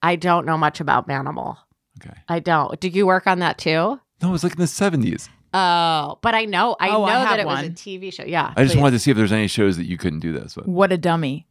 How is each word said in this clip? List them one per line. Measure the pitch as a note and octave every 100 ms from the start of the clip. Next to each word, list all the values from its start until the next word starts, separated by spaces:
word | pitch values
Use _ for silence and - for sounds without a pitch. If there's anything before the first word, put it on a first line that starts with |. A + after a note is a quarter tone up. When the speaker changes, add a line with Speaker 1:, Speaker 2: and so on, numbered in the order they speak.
Speaker 1:
I | E3 F3
don't | F3 F3 -
know | D#3
much | D3+ -
about | D3 B2+ B2+
Manimal. | C#3 C3+ D3+ - - _ _ _ -
Speaker 2:
Okay. | - - -
Speaker 1:
I | E3+
don't. | F3+ D#3+ C#3+ -
Did | F#3 F3+
you | G3
work | F#3 F#3
on | F#3
that | F3 -
too? | - D#3+ F3+ C4+ _ _
Speaker 2:
No, | F3
it |
was, | F3+
like, | F3
in | E3
the | F3
seventies. | - G3+ E3 G#2+ - - _ _
Speaker 1:
Oh, | F#3 F3+ F3 E3+ D#3+ C#3+ D3+
but | A#3
I | A3 A3
know, | F#3 A3+ G#3+
I | F#3+
Speaker 3:
Oh, | G#3+
Speaker 1:
know |
Speaker 3:
I | G3+ A3+
have | B3+
Speaker 1:
that | G#3+
it | F3+
Speaker 3:
one. | C#3 D#3
Speaker 1:
was |
a | E3+
T | - F#3
V | F#3+
show. | -
Yeah, | - E3 C#3+ -
Speaker 2:
I |
just | B2+ D#3+
Speaker 1:
please. |
Speaker 2:
wanted | C#3+
to | B2
see | C#3+
if | A#2
there's | G#2+
any | A2 G#2
shows | - G2+ F2
that | E2
you | E2+
couldn't | F#2 D#2
do | E2
this | D2 - -
with. | -
Speaker 3:
What | F3+ G3
a | F3+
Dummy. | F3 E3 D3+ C#3+ -